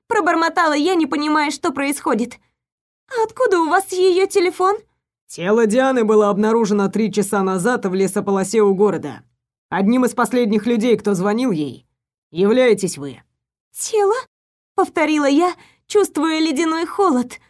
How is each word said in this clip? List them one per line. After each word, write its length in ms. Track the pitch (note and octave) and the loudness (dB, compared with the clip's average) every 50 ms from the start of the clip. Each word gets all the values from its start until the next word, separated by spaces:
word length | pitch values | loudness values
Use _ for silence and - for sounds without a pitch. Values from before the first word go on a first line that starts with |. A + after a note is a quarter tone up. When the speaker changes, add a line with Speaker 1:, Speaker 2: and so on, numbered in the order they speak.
| _ | _
Speaker 1:
пробормотала 680 | - A4+ G#4+ E4 F4 E4+ E4 D#4+ E4 D#4+ F#4 E4+ D#4 | -4 -2 0 0 0 0 0 0 0 0 0 0 2
я, 220 | D4 D4+ D4 F4+ F#4+ | 2 0 0 0 0
не 120 | E4 D#4 | 0 0
понимая, 440 | C4 D#4+ D4+ D4+ D4+ D4+ D#4 D4 D4+ | -2 -2 -4 -2 -2 0 0 0 -2
что 220 | D4 - - E4+ | -4 -4 -6 -4
происходит. 640 | C4 C#4 C#4 C#4 C#4+ - - D#4+ B3 G#3 A#3+ A#3+ - - _ _ _ _ _ _ _ _ _ _ _ _ _ - | -4 -2 -4 -4 -4 -4 -2 -2 -2 -2 -2 -6 -10 -16 _ _ _ _ _ _ _ _ _ _ _ _ _ -8
"А 140 | C5+ A4+ A4 | -4 -4 -4
откуда 360 | A4 - - B4+ G#4+ F#4 E4+ | -2 -2 -2 0 2 2 2
у 80 | D#4+ D4 | 2 2
вас 240 | E4+ F#4+ F#4+ - | 0 0 0 -2
её 340 | F#4 F#4 F#4 F#4+ E4+ F#4 G4 | 0 2 2 4 4 2 0
телефон?" 500 | G4 - G4+ F4 F#4 F#4 - F#4 F#4+ G#4 A4 - _ _ _ _ _ _ _ _ | 0 0 0 0 0 0 0 0 0 0 -2 -6 _ _ _ _ _ _ _ _
Speaker 2:
Тело 400 | - - D#3 E3+ F#3+ G#3+ A#3 A#3 | -18 -12 -6 -2 0 2 2 2
Дианы 380 | G#3 G#3 B3+ C4 C4+ C4 B3 A3 | 2 2 2 2 2 2 2 2
было 260 | G#3+ A3 G#3+ G#3 G3+ | 2 4 4 4 2
обнаружено 580 | G3+ G3 G#3+ A3 A3+ A#3 A3+ F#3 G#3 G3+ G3 F#3+ | 2 0 0 2 2 0 0 0 0 0 0 0
три 240 | - G3+ A3+ G3 | -2 -2 -2 -2
часа 300 | - G#3 F#3+ - G#3+ G3 | -2 -2 -2 -2 -2 -2
назад 420 | F#3+ F#3+ F#3 F#3 F3 A#3+ B3+ A#3+ A3+ | 0 0 -2 -2 -2 -2 -2 -2 -2
в 80 | F#3+ | -4
лесополосе 680 | F3+ F#3+ G3 F#3+ - G#3 G3+ G3+ G3 F#3+ F#3+ G3 - A3 | -2 -2 -2 -2 -2 -4 -2 -2 -2 -2 -2 0 0 2
у 120 | G#3 G3+ G3 | 2 2 2
города. 480 | F3+ G#3+ G3+ F3+ D#3 - C#3+ A2 - - _ _ _ _ _ _ _ _ _ | 2 2 0 0 -2 -6 -10 -12 -16 -20 _ _ _ _ _ _ _ _ _
Одним 380 | - F#3 G3 G#3 B3 B3+ B3+ | -2 0 2 2 2 2 0
из 80 | A#3+ A#3+ | 0 0
последних 520 | B3+ A#3 A#3+ B3+ B3 A#3+ G3+ A3 G#3 G#3 | 0 -2 0 0 0 0 0 0 0 0
людей, 300 | A#3+ A#3+ A3 A3 B3 A3 | 0 0 0 2 2 0
кто 160 | - - G#3 | 0 0 -2
звонил 380 | G3+ E3+ F#3 G#3 G#3 A#3 C4 B3 | -2 0 0 -2 -2 0 -2 -2
ей, 360 | F#3 D3+ D3 C3+ A#2+ - _ _ _ _ _ _ _ _ _ _ | -2 -2 -4 -6 -10 -14 _ _ _ _ _ _ _ _ _ _
являетесь 680 | D3+ E3 G3 G3+ A#3 B3+ B3+ A#3+ G3+ F#3+ F#3+ E3+ - C#3+ | -4 0 0 2 4 4 4 4 2 2 0 -4 -6 -8
вы. 240 | C#3+ C#3 B2 - _ _ _ _ _ _ _ _ _ _ | -12 -14 -14 -16 _ _ _ _ _ _ _ _ _ _
Speaker 1:
"Тело?" — 420 | - - - - A4+ G#4 G4+ G4 A4 C5 - - _ _ _ _ _ _ _ _ _ | -12 -10 -6 -2 0 0 2 2 0 -2 -4 -10 _ _ _ _ _ _ _ _ _
повторила 520 | G4 F4+ - - F4 D4+ D4+ D#4 D4+ C#4+ | -2 -2 0 0 0 0 2 2 2 2
я, 280 | C#4 C#4 D4+ F4 F4+ E4+ - - _ _ _ _ | 2 4 2 2 0 -2 -6 -14 _ _ _ _
чувствуя 540 | - - G#4 F#4+ G4 - D4+ D4+ D#4+ D#4+ D#4+ | -2 0 2 2 2 0 -2 -2 0 0 0
ледяной 460 | D#4+ E4 C4+ C#4+ E4+ D#4+ D#4+ E4 E4+ | 0 0 0 0 -2 -2 -2 -2 -4
холод, 520 | D#4+ - - G4 F4+ C4 B3 A#3+ B3 - - _ | -4 -2 0 2 2 2 0 -2 -4 -10 -18 _